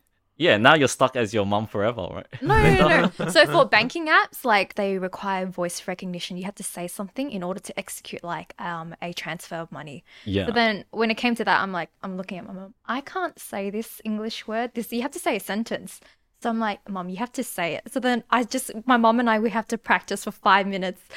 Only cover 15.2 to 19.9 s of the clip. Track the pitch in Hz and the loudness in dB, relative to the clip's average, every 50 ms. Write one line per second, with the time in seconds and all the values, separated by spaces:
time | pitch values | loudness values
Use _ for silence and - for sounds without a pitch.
15.2 | - 349 247 196 - - 196 214 226 - 202 - 185 - - - - _ _ _ | -2 -2 -2 -2 -2 -4 -4 -4 -4 -4 -6 -8 -8 -12 -16 -20 -20 _ _ _
16.2 | _ _ _ _ - 240 226 226 226 208 196 - _ 214 196 185 175 180 190 196 | _ _ _ _ -4 -2 -2 0 -2 -2 -4 -6 _ -10 -8 -8 -6 -6 -6 -6
17.2 | 247 240 - 269 247 - - 185 170 165 147 - - - - 269 214 254 247 226 | -6 -6 -6 -6 -6 -6 -4 -4 -4 -2 -4 -6 -8 -6 -6 -2 0 0 0 0
18.2 | - _ 226 240 247 - - 262 - - - 220 - 247 254 233 226 226 226 247 | 0 _ 2 2 2 0 -2 -4 -6 -6 -8 -4 2 4 4 6 6 4 4 4
19.2 | 247 233 220 214 220 233 190 233 208 - 233 220 - - | 4 2 2 2 2 0 0 -2 -2 -2 -4 -4 0 2